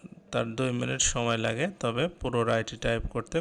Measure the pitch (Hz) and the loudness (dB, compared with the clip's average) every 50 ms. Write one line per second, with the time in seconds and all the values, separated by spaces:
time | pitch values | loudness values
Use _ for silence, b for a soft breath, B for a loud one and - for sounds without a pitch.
0 | - - - - - - - 120 117 117 113 117 131 127 123 120 123 123 131 131 | -18 -20 -20 -20 -10 -4 -2 -2 0 0 -2 -2 -2 0 0 -2 -2 -2 0 0
1 | - - - 127 120 117 117 113 113 113 113 120 151 196 190 - - 120 113 120 | 2 2 2 2 2 2 2 2 2 0 0 0 -2 -2 -2 -2 -2 -2 0 0
2 | 156 175 - - - 127 123 120 113 113 117 113 107 - 117 - - 117 117 113 | 0 -2 -2 -4 -4 0 0 2 2 4 4 2 2 -2 -4 -4 -2 0 0 0
3 | 110 - - 120 110 - - 165 | -2 -4 -4 -6 -4 -2 -2 -2